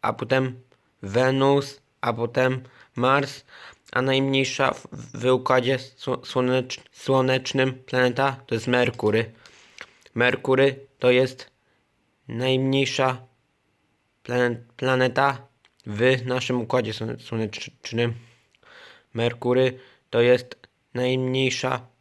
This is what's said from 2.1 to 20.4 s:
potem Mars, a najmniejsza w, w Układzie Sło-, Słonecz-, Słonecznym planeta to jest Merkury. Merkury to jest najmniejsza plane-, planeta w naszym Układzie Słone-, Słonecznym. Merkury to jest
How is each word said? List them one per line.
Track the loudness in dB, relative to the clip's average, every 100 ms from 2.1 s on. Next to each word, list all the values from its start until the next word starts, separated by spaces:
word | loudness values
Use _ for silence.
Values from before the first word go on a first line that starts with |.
potem | -2 -4 0 0 0 -10 -20 -18 -2
Mars, | 2 2 0 -10 _ -20 -20 -20 _
a | -4
najmniejsza | 0 0 2 0 -2 0 -2
w, | -2 -12 -16 -14 -4
w | 2
Układzie | 2 2 2 2 -4
Sło-, | -6 _ -8 -8 -4
Słonecz-, | -2 0 0 -4 -12 -16
Słonecznym | -14 0 2 4 0 0 0 0
planeta | -2 -4 0 2 2 -2 -2 -6
to | -4
jest | 0
Merkury. | 2 2 0 0 0 -2 -10 -20 -20 -20 -20 -20 _ -12 0
Merkury | 2 2 0 4 4 2 -16 _
to | 2
jest | 4 2 -2 -20 _ _ _ _ _ _ _ -12
najmniejsza | -4 0 0 2 0 0 0 -2 -2 -10 _ _ _ _ _ _ _ _ _
plane-, | -6 0 0 -2 -10 -6
planeta | 0 2 2 2 0 -2 -12 _ _ _ -12
w | 0 2 2 0
naszym | -4 -2 -4
Układzie | 0 -2 -2
Słone-, | -6 -8 -8
Słonecznym. | -8 -6 -6 -8 -16 _ -8 -2 -2 -2 -14 _ _ _ _ -20 -20 -20 _
Merkury | -2 -2 -2 0 2 2 -2 -18 _ _
to | 2
jest | 4 4